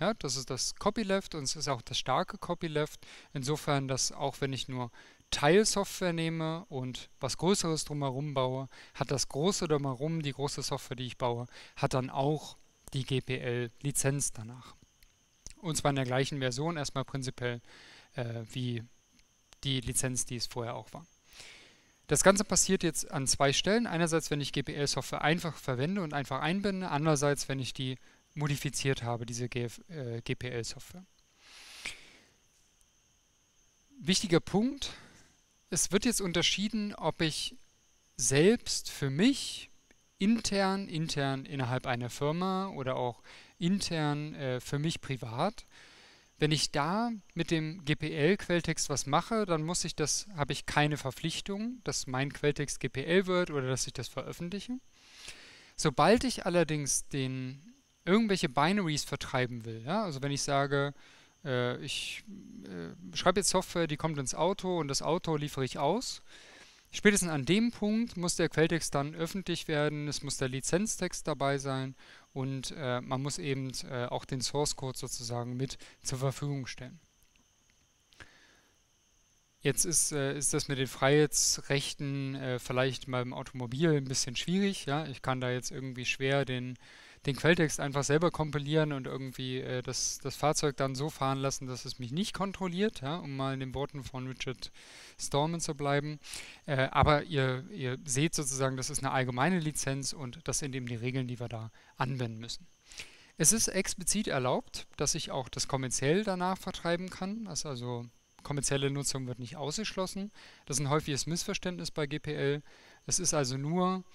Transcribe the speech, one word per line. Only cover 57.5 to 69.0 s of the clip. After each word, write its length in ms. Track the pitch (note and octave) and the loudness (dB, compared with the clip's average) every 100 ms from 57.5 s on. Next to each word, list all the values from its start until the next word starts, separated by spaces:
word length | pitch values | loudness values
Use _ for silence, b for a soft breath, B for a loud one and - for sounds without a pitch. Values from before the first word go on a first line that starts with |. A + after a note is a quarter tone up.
| C#3 G3 - _ _ | -10 -16 -20 _ _
irgendwelche 440 | - G#3 A3 F#3 E3 | 2 4 4 2 2
Binaries 560 | D3 D#3 G#3 E3+ D3 | 4 4 4 2 -2
vertreiben 600 | - C#3 - C3 B2 B2 | -2 -6 -2 0 0 -2
will, 180 | A2+ A2+ | -8 -10
ja, 200 | A#2+ G3+ | -4 -2
also 180 | G3+ C3+ | -2 -4
wenn 100 | C#3 | -4
ich 100 | C#3+ | -2
sage, 500 | - C#3 C#3 C#3 C#3+ - B B B B | 2 2 4 2 0 -4 B B B B
äh, 340 | D3 B2 B2 B2 | -2 0 0 -2
ich, 420 | D3 - - - - - - - | -4 -6 -6 -8 -12 -16 -16 -16
äh, 520 | - F3 E2 - F#3 E3 | -12 -10 -10 -12 -10 2
schreibe 240 | F3+ G3 | 4 4
jetzt 100 | - | 4
Software, 360 | F#3 - F3 D#3+ | 2 0 0 0
die 100 | D3 | 0
kommt 220 | D#3+ C#3+ | -2 -2
ins 160 | B2+ | -4
Auto 440 | - E3 G3+ F#3 F3 | 0 0 0 0 0
und 100 | C#3+ | 0
das 140 | C#3 | 0
Auto 340 | C#3+ F3 - D3+ | 0 0 0 -2
liefere 280 | D3 - | -2 -2
ich 140 | C3 - | -4 0
aus, 440 | C#3+ G#3+ - - - B B B B B B | 2 2 -2 -10 -12 B B B B B B
spätestens 400 | - - G3+ F3 | 4 6 6 0
an 160 | D3+ B2+ | -2 2
dem 240 | G3 A#3 | 4 2
Punkt 460 | - G#3 A3 A#3 F3+ | 0 0 0 -2 -4
muss 200 | F3 - | -2 0
der 120 | D#3+ | 0
Quelltext 460 | - E3 E3 - | 4 4 2 0
dann 200 | C#3+ | -2